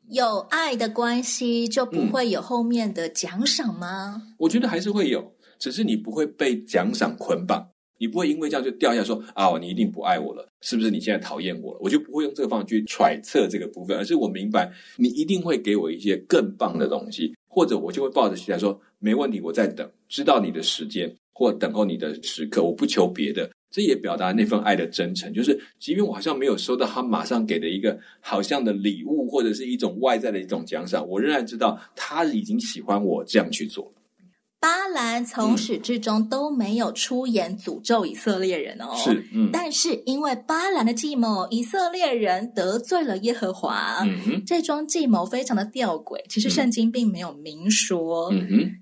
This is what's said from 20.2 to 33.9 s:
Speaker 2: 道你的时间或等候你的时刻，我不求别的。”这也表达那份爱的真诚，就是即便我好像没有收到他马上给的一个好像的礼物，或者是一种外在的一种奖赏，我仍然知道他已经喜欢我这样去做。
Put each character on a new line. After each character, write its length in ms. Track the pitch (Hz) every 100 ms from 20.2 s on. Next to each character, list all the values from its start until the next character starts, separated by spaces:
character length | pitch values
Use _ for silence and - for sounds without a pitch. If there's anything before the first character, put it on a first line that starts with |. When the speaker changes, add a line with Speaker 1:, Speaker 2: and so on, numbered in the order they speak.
Speaker 2:
道 160 | 147 131
你 140 | 90
的 100 | 82
时 240 | - -
间 260 | 78 92 85 - _
或 200 | - 120
等 200 | - 95
候 120 | 107
你 100 | 101
的 260 | 80 78 76
时 240 | - - 76
刻， 140 | -
我 120 | 82
不 120 | -
求 220 | - - 90
别 240 | 90 73
的。” 180 | - - _ _
这 80 | -
也 140 | 202
表 200 | 127 101
达 160 | 85 92
那 140 | 107
份 160 | 107 107
爱 140 | 107
的 100 | 92
真 300 | 82 - 90
诚， 180 | 92 104
就 80 | 107
是 180 | 123 - - _
即 160 | -
便 100 | 180
我 80 | 208
好 80 | -
像 160 | 160 139
没 80 |
有 100 | 135
收 220 | 98 - 127
到 80 |
他 160 | 117 127
马 240 | 123 90
上 180 | - 120
给 140 | 107 82
的 100 | 82
一 140 | 95
个 160 | 107 - - _
好 200 | - 101
像 240 | 98 143
的 80 | 113
礼 320 | 101 98 143
物， 240 | 123 151 127
或 140 | 139
者 100 | 113
是 140 | 104
一 100 | 127
种 240 | 123 107 92
外 160 | 131
在 160 | 117 113
的 80 | 98
一 60 |
种 180 | 92 90
奖 240 | 80 78 90
赏， 160 | 90 76
我 100 | 95
仍 120 | 135
然 120 | 143
知 140 | 113 117
道 240 | 113 - -
他 280 | - - 151
已 200 | 165 113
经 160 | 101 117
喜 200 | 117 -
欢 240 | - 101
我 200 | 98 78
这 140 | - 110
样 100 | 87
去 160 | -
做。 260 | - - -